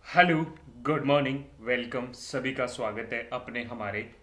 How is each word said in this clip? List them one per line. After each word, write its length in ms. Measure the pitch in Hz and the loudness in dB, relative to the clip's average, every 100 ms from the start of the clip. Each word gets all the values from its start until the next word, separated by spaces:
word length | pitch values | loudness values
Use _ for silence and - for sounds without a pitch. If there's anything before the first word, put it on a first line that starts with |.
| - 175 | 4 6
हेलो, 400 | 175 160 160 - - - | 8 6 0 -8 -20 -4
गुड 220 | 139 151 | 0 2
मॉर्निंग, 360 | 131 143 135 139 - - | 4 4 4 -2 -6 -10
वेलकम, 520 | 113 123 120 127 127 | -2 0 0 -4 -6
सभी 400 | - - 131 131 | -10 -6 -4 -2
का 140 | 131 123 | -2 -4
स्वागत 440 | - 110 104 113 | -2 -4 -4 -6
है 160 | 117 117 | -6 -6
अपने 320 | 123 120 120 | -8 -6 -8
हमारे 460 | 120 117 104 104 - - | -8 -6 -4 -4 -8 -16